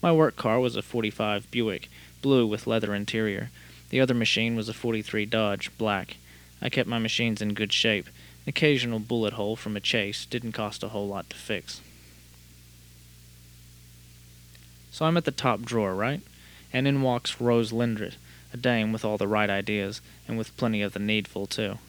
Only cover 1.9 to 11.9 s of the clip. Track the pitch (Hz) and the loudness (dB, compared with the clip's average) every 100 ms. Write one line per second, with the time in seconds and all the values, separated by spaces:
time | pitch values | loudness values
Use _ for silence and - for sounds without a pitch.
1.9 | - - - 135 135 113 104 - 113 107 | -20 -20 -6 4 6 6 0 0 0 0
2.9 | 101 104 113 110 95 - - - - - | -2 -2 -2 -2 -2 -6 -14 -20 -20 -4
3.9 | 135 131 120 110 - 113 117 107 113 120 | 2 4 4 2 2 0 0 -4 -4 -2
4.9 | 113 107 110 104 113 107 101 - - 110 | -2 -2 -4 0 0 0 -2 -6 -4 0
5.9 | 98 92 - - - - - 123 131 123 | 0 -4 -14 -18 -20 -20 -8 -4 -2 0
6.9 | 117 110 - 117 104 107 101 104 - 117 | 0 -2 0 0 0 -2 -2 0 2 2
7.9 | 107 - - - - - - 156 139 120 | 2 -2 -16 -20 -14 -6 2 4 4 0
8.9 | 113 110 120 107 110 101 113 - 104 - | -4 -2 0 0 -2 -4 -4 -4 -4 0
9.9 | 117 101 104 - 123 120 107 107 - 104 | 0 0 -4 -6 -6 -6 -6 -6 -6 -6
10.9 | 110 101 98 - - - 101 - - - | -4 -4 -6 -8 -14 -6 -6 -6 -16 -18